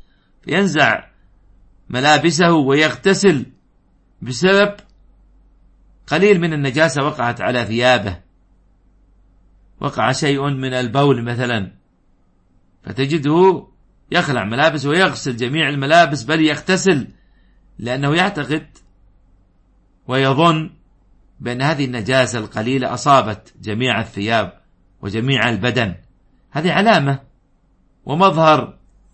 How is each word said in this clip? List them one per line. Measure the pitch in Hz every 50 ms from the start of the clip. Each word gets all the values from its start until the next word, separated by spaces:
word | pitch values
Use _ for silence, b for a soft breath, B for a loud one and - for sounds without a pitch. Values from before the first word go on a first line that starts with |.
| - _ _ _ _ _ _ _ _
فينزع | - 135 180 202 190 143 156 139 117 104 - - - _ _ _ _ _ _ _ _ _ _ _ _ _ _ _ _
ملابسه | 110 123 135 147 151 147 135 170 156 147 185 170 170
ويغتسل | 160 139 131 135 147 156 151 - - - 190 196 196 202 196 160 131 - - - _ _ _ _ _ _ _ _ _ _ _ _ _ -
بسبب | 117 127 117 165 185 196 196 208 202 202 - - _ _ _ _ _ _ _ _ _ _ _ _ _ _ _ _ _ _ _ _ _ _ _ _
قليل | - 147 165 190 208 202 175
من | 170 165 160
النجاسة | 147 143 135 113 156 160 165 - 147 151
وقعت | 151 143 - 117 120 117 117
على | 95 101 123 123 117
ثيابه، | 95 110 117 120 127 127 117 98 101 92 - - _ _ _ _ _ _ _ _ _ _ _ _ _ _ _ _ _ _ _ _ _ _ _ _ _ _ _ _ _ _ _
وقع | - 139 - - 110 120 135
شيء | - 160 143 143 139 139 143
من | 139 131 131 131 127
البول | 127 123 117 101 139 143 143 131 120 117
مثلًا، | 117 123 117 127 120 120 107 95 - - _ _ _ _ _ _ _ _ _ _ _ _ _ _ _ _ _ _ _ _ _ _
فتجده | - 98 104 135 139 156 165 131 147 151 170 185 190 175 143 - _ _ _ _ _ _ _ _ _ -
يخلع | 175 175 147 131 123 95
ملابسه | 101 113 123 147 165 151 151 127 143
ويغسل | 151 180 190 170 139 - - 147 123
جميع | 113 123 120 139 160 160 -
الملابس، | 147 139 139 139 156 175 170 156 151 139 110
بل | 123 156 160
يغتسل، | 156 151 147 147 - - 185 180 185 190 180 139 104 - - _ _ _ _ _ _ _ _ _ _ _ _ -
لأنه | 107 120 127 135 143 143 151
يعتقد | 170 185 196 - 147 143 117 139 160 - - _ - _ _ _ _ _ _ _ _ _ _ _ _ _ _ _ _ _ _ _ _ _ _ _ _ _ -
ويظن | 123 135 135 135 135 131 165 170 160 156 156 175 - _ _ _ _ _ _ _ _ _ _ _ _ _
بأن | - 117 123 123 135
هذه | 147 165 143 143
النجاسة | 127 123 120 101 104 131 135 127 110 117 120
القليلة | 107 104 - 110 110 120 131 135 127 - -
أصابت | 120 - 147 139 131 107 107 104 - - - _ _
جميع | - 104 107 110 127 127 113 104
الثياب | 113 - - 101 101 110 - 113 101 90 - _ _ _ _ _ _ _ _ _ -
وجميع | 101 95 113 117 135 139 120 107 120
البدن. | 117 98 92 123 107 - 113 98 87 - - _ _ _ _ _ _ _ _ _
هذه | _ 151 156 180 151
علامة | 175 196 233 214 170 143 139 139 135 - _ _ _ _ _ _ _ _ _ _ _ _ _ _ _ _
ومظهر | - 139 165 190 196 170 160 160 160 151 131 113 101 - _ _ _ _ _ _ _